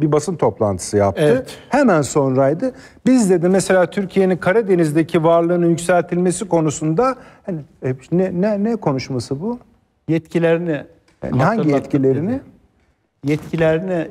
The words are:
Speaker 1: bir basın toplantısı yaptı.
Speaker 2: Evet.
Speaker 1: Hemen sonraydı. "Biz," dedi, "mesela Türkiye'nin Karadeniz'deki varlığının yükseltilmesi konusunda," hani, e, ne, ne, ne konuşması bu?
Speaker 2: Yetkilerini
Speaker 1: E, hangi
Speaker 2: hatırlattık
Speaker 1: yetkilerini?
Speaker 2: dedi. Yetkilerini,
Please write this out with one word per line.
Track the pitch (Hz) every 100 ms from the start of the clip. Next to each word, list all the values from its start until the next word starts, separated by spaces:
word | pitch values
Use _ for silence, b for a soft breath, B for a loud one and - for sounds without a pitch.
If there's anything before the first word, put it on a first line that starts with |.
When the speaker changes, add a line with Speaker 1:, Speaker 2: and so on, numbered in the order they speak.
Speaker 1:
bir | 156
basın | 147 147 175
toplantısı | 131 - 107 95 - 104
yaptı. | 101 98
Speaker 2:
Evet. | 151 254 262 - -
Speaker 1:
Hemen | 269 269 165
sonraydı. | 131 156 135 131 135 160 262 - B B 220
"Biz," | 254 202
dedi, | 180 175
"mesela | 190 180 190 175
Türkiye'nin | - 190 - 185 180
Karadeniz'deki | - 202 202 180 160 151 160 180
varlığının | 160 170 170 175 170
yükseltilmesi | 170 - 180 170 175 180 175 202
konusunda," | 170 156 - 156 160 262 254 B B -
hani, | 165 135 _
e, | 139 131 -
ne, | 170 185 175
ne, | 202 208
ne | 208 226
konuşması | 170 131 - 131 110 139
bu? | 202 240 _ _ _ _ -
Speaker 2:
Yetkilerini | 160 160 170 165 165 175 143 - _ _ _
Speaker 1:
E, | 127
hangi | 127
Speaker 2:
hatırlattık | 160 226 151 139 -
Speaker 1:
yetkilerini? | 147 135 135 180
Speaker 2:
dedi. | 262 - - _ _ _ _ _ _
Yetkilerini, | 139 151 - 165 160 160 185 180 156